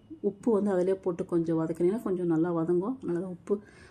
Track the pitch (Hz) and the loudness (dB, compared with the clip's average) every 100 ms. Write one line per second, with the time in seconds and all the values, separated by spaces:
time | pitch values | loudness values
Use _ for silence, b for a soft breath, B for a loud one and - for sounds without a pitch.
0 | - - 202 - 247 202 202 180 180 190 | -16 -4 -4 -2 2 2 2 2 2 0
1 | 190 175 180 170 165 160 160 165 175 226 | -2 -4 -2 0 2 0 0 0 0 0
2 | 214 180 175 160 175 165 165 175 208 262 | -2 0 2 2 2 0 2 0 0 -4
3 | 175 170 185 170 - 208 B B B | -4 -4 -4 -8 -4 -4 B B B